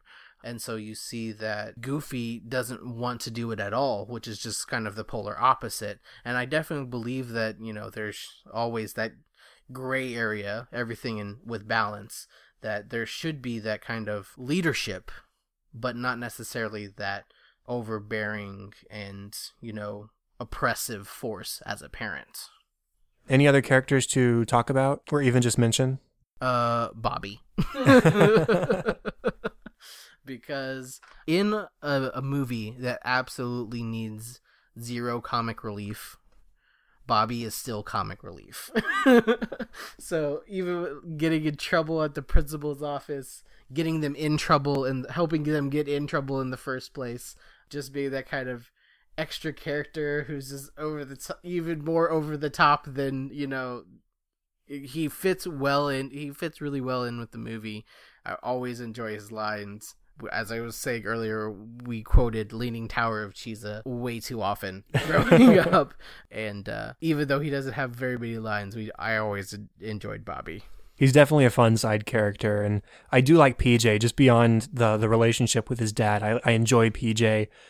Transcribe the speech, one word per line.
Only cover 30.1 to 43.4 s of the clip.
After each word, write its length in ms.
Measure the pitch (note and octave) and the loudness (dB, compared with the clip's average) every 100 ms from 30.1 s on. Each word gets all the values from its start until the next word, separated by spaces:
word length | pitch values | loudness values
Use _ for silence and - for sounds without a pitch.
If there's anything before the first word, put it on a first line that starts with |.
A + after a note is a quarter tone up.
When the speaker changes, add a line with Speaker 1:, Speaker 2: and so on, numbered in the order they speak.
| _ - | _ -16
Speaker 1:
Because 760 | B2+ - C#3+ C3 C3 B2+ - - - - | -14 -8 -8 -6 -10 -12 -16 -20 -12 0
in 280 | E3 G3+ G#3+ G3 _ | 2 4 0 -4 _
a, 300 | D3 C#3 C3 | -2 0 0
a 80 | - | -4
movie 540 | C3+ C#3 C3 A#2+ G#2+ B2 | -2 -2 -2 -4 -6 -6
that 220 | B2 A#2+ | -6 -6
absolutely 800 | - B2+ B2 - B2 A#2+ A2+ A#2 | -2 0 -2 -6 -6 -4 -6 -6
needs 600 | A2+ A2+ A2 G#2+ A2+ B2+ _ _ _ - | -6 -6 -6 -8 -14 -16 _ _ _ -16
zero 420 | A#2 A#2+ A#2+ A#2+ | -8 -6 -4 -4
comic 420 | - A#2+ A2+ G#2+ | -4 -2 -2 -6
relief, 540 | A2+ G#2 G#2 G#2+ - - _ - - _ _ _ _ _ - | -8 -8 -8 -10 -14 -20 _ -20 -20 _ _ _ _ _ 0
Bobby 360 | A2+ A2+ A#2+ | 2 2 -2
is 120 | A2+ - | -6 -8
still 260 | - G#2+ | -6 -8
comic 420 | G#2+ A2 G2+ G2 | -4 -4 -4 -8
relief. 460 | - E2+ - - - A3+ - - C#4 | -14 -18 -18 -16 -6 -4 -2 2 6
<laughs> 40 | B3 A#3 B3 A3 - - - - - | 6 6 0 -4 -10 -14 -14 -18 -16
So 460 | - E3 D3 C#3+ - | -6 -2 -2 -4 -6
even 720 | G3 F3+ F3 F3 C#3+ E3+ D#3 | -6 -4 -4 -6 -8 -12 -2
getting 280 | D#3+ D#3+ D3+ | 0 2 0
in 100 | D3 | -4
trouble 480 | - F3+ D#3+ D#3+ | -2 0 0 0
at 100 | D3+ | -2
the 80 | C#3+ | -4
principal's 640 | C#3 - D3 D3+ D3 C#3 | 4 4 4 0 -6 -6
office, 600 | D3 C#3+ - C#3+ C3 - | -6 -6 -6 -8 -8 -16